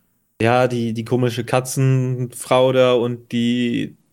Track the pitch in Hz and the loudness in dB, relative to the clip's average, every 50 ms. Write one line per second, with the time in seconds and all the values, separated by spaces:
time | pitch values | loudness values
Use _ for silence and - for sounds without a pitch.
0 | _ _ _ _ _ _ _ - 110 113 123 123 127 123 123 117 117 113 110 117 | _ _ _ _ _ _ _ -2 0 2 2 2 2 0 0 -2 -4 -4 -4 -6
1 | 113 - 127 123 123 123 113 123 120 - 131 127 131 131 - 139 131 131 131 131 | -4 -2 -2 0 0 -2 -2 -4 -4 -2 -2 -2 -2 -2 -2 0 2 2 2 2
2 | 127 127 127 123 127 120 - - - - 131 127 127 131 127 131 127 127 123 117 | 0 -2 -4 -6 -6 -8 -10 -8 -2 0 2 4 4 4 4 4 4 4 4 2
3 | 117 120 120 117 117 - 123 120 117 120 120 123 120 120 117 110 107 - - _ | 0 -2 -4 -8 -10 -6 -4 -2 0 0 0 0 -2 -2 -2 -4 -6 -6 -10 _
4 | _ _ | _ _